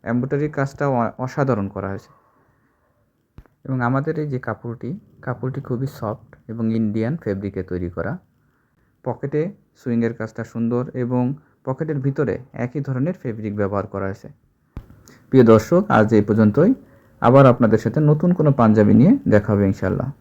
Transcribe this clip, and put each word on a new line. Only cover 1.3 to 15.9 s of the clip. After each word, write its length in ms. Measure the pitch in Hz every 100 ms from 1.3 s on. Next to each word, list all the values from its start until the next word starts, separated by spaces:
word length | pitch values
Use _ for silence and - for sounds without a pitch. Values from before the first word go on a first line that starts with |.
| - 135 107 98
করা 200 | 101 98
হয়েছে। 220 | 98 _ _ _ _ _ _ _ _ _ _ _ _ _ - _ _
এবং 180 | - 131
আমাদের 320 | 120 135 156 156
এই 80 | 151
যে 120 | 127
কাপড়টি, 520 | - 107 120 117 117 190 _ _
কাপড়টি 380 | - 123 131 139
খুবই 260 | - 123 135
সফট 420 | - 110 113 _ - -
এবং 160 | 113 113
ইন্ডিয়ান 400 | 113 110 110 113 165
ফেব্রিকে 460 | - 95 98 95
তৈরি 280 | 90 90 87
করা। 220 | 85 85 180 _ _ _ _ _ _ _ _
পকেটে 380 | - 120 139 151 170 - _
সুইংয়ের 400 | _ - 117 117
কাজটা 280 | 117 110 -
সুন্দর 380 | 110 117 117 120 127
এবং 280 | 127 123 123 123 143 _ _
পকেটের 340 | - 131 160 147
ভিতরে 360 | 139 135 127 - -
একই 280 | - 123 151
ধরনের 340 | 139 127 151 185
ফেব্রিক 320 | 131 110 107 104
ব্যবহার 300 | 101 101 101
করা 180 | 98
হয়েছে। 240 | 95 98 - - _ _ _ - - - - _ _
প্রিয় 160 | 131
দর্শক, 380 | 113 110 - 175
আজ 200 | 202